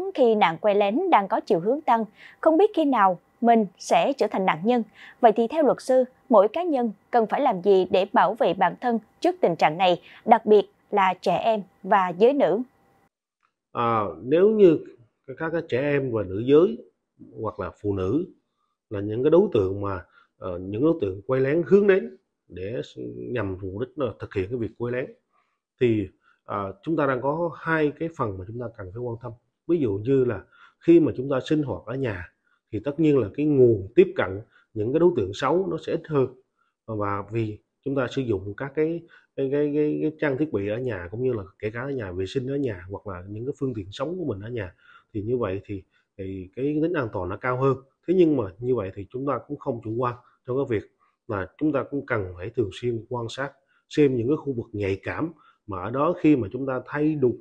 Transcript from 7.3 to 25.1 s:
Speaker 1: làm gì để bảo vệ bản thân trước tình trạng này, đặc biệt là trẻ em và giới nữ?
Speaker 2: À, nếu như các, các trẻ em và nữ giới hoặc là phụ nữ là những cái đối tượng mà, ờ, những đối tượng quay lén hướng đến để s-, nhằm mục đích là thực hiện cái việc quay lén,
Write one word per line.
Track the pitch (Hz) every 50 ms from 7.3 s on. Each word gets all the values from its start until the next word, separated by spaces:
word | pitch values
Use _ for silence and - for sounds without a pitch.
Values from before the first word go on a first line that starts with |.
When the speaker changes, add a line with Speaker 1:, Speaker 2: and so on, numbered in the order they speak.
| - -
Speaker 1:
làm | 277 269 220 180
gì | 175 202 196 185 185 180
để | 196 190 190 202 -
bảo | 226 190 170 208
vệ | - 254 190 170
bản | 190 190 175 175 -
thân | - 247 233 226 - _ _ _
trước | - 339 359 359
tình | - 208 170
trạng | 160 190 156 156 175
này, | 190 185 175 160 - - - - -
đặc | - 214 - -
biệt | 208 214 202 190 - _ _ _ _
là | - 202 190 190 185 180
trẻ | - 202 175 -
em | - 226 220 214 185 - _ _ -
và | 185 185 196 185 180
giới | 175 175 214 240 285
nữ? | 285 220 165 165 214 254 - _ _ _ _ _ _ _ _ _ _ _ _ _ _ _ _ _ _ _ _
Speaker 2:
À, | - 120 120 117 117 110 104 95 80 80
nếu | 95 123 147 170 190 214
như | 220 214 202 175 156 131 - - - - _ _ _ _ _ - 131 -
các, | 160 160 151
các | 165 160 160
trẻ | - 120
em | 139 147 143 143 135 131
và | 113 110 101
nữ | 90 92 98 117
giới | 127 143 151 170 214 226 240 - - _ _ _ _ _ - - - - 123
hoặc | 113 107 - -
là | 95 87 - _
phụ | - 104 98
nữ | 98 92 92 110 151 185 - - _ _ _ _ _ _ _ _ _ _ _
là | 107 101
những | 101 104 107 117 131
cái | 151
đối | 156 170 208 - -
tượng | 113 95 92 98 101
mà, | 101 101 98 90 92 _ _ _ _ _ _ _
ờ, | 101 95 90 87
những | 92 95 104 107
đối | 135 143 - -
tượng | - 98 92 98 - -
quay | 131 131
lén | 135 135 143 170 170 127
hướng | 180 202 202 202
đến | 185 196 226 233 - - _ _ _ _ _ _
để | - 90 92 101 120 139
s-, | 147 - - 131 123 120 117 123 123 120 120
nhằm | 120 104 98 95 90
mục | 98 95 92 101
đích | 127 - _ 147
là | 139 113 95 -
thực | - 95 -
hiện | 104 92 95
cái | 123 123
việc | 113 - - -
quay | 117 120 120
lén, | 123 139 -